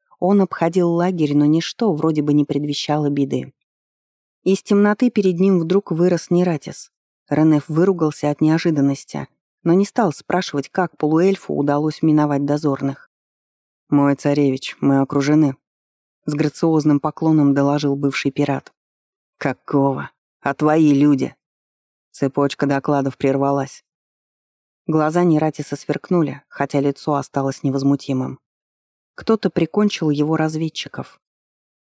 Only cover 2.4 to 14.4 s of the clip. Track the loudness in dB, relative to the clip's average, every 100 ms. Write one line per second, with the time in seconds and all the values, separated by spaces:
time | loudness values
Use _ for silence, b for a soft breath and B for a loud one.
2.4 | 0 -2 -4 -6 -4 -2 0 -2 -2 -4
3.4 | -8 -16 _ _ _ _ _ _ _ _
4.4 | -2 -2 2 2 2 2 0 2 0 2
5.4 | 2 2 2 -2 -2 0 0 0 0 0
6.4 | 0 -2 -8 -16 -18 _ _ _ _ 2
7.4 | 4 2 0 0 2 2 -2 -2 -4 0
8.4 | 2 2 0 0 0 -2 -8 -12 -12 _
9.4 | _ _ 0 2 2 0 -2 -2 -4 -4
10.4 | -4 -6 -6 -4 -4 -2 0 2 2 0
11.4 | -4 -4 0 0 -2 0 2 2 2 0
12.4 | -2 -2 -2 -2 -4 -8 -14 _ _ _
13.4 | _ _ _ _ _ 2 2 2 0 2